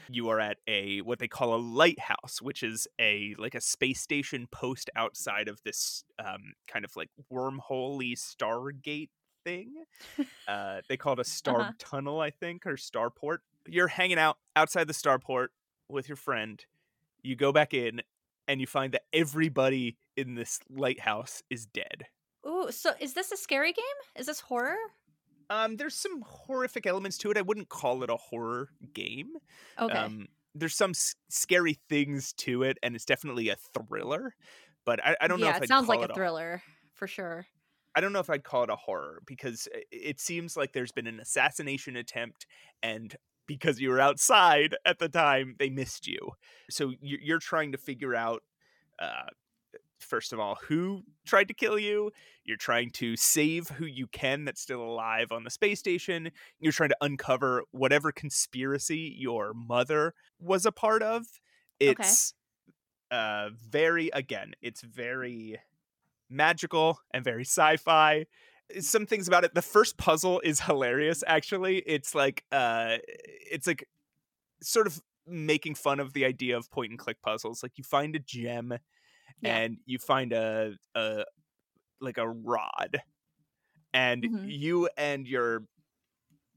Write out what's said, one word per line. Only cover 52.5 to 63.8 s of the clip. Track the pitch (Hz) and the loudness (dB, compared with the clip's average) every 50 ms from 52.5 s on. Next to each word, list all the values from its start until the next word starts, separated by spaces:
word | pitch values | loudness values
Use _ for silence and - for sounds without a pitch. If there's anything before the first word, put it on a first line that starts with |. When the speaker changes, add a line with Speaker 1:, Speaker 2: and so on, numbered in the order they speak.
| 113 | -8
Speaker 1:
trying | - - - 120 120 123 123 - | -4 -2 0 0 0 0 -2 -4
to | - 123 117 113 | -4 -4 -2 0
save | - - - - 156 151 156 160 170 165 - | 2 2 4 4 4 4 4 2 -2 -4 -6
who | 143 131 165 | -8 -8 -8
you | 156 131 127 127 | -8 -8 -8 -10
can | - - - 147 131 139 147 151 | -10 -6 -4 -2 -2 -2 -2 -4
that's | 139 - - | -6 -8 -8
still | - - 127 120 | -8 -8 -8 -6
alive | 117 117 117 113 113 113 113 113 117 101 | -6 -6 -6 -4 -2 -2 0 0 0 -2
on | 113 117 113 | -4 -6 -8
the | 127 | -10
space | - - 214 208 202 | -4 0 0 0 0
station. | - - 202 175 180 - - 170 170 160 165 - - - - _ _ | 0 0 -2 -2 0 -2 -4 -4 -4 -6 -10 -12 -16 -20 -20 _ _
You're | 160 156 - | 0 2 4
trying | - 160 143 | 4 4 2
to | 135 - | 2 2
uncover | 143 143 139 131 - - 131 127 139 131 127 123 - - | 0 0 -2 -2 0 0 2 2 2 2 2 0 -2 -4
whatever | - 131 131 131 143 147 147 156 | -2 0 4 4 4 4 4 0
conspiracy | - - - 143 - - - - - 127 131 135 139 139 - - 156 160 160 151 - | -4 -4 -6 -4 -2 -2 -2 -2 -4 -4 -2 -2 -2 -2 -2 -4 -4 -4 -6 -8 -8
your | - 131 123 117 110 101 107 110 | -6 -4 -2 -2 -2 -4 -4 -6
mother | 117 117 117 120 123 123 139 151 151 151 165 - _ _ _ _ - | -8 -4 0 2 2 4 4 4 2 2 2 -2 _ _ _ _ -6
was | 170 175 190 185 180 | 0 2 2 4 2
a | 220 | 2
part | - - - 214 220 220 220 | 0 2 4 4 4 4 4
of. | 220 226 233 233 - - - _ _ _ _ _ _ _ - | 2 -2 -2 -6 -10 -20 -20 _ _ _ _ _ _ _ 6
Speaker 2:
Okay. | 139 139 127 - | 6 6 6 6
Speaker 1:
It's, | - 185 - - - - - _ _ _ _ _ _ _ _ _ _ _ _ _ _ - | 4 4 4 4 4 2 -2 _ _ _ _ _ _ _ _ _ _ _ _ _ _ -4
uh, | 123 117 110 107 107 104 104 107 110 | -2 -2 -2 -2 -2 -2 -4 -6 -8
very, | 113 113 110 151 147 | -12 -8 -2 2 4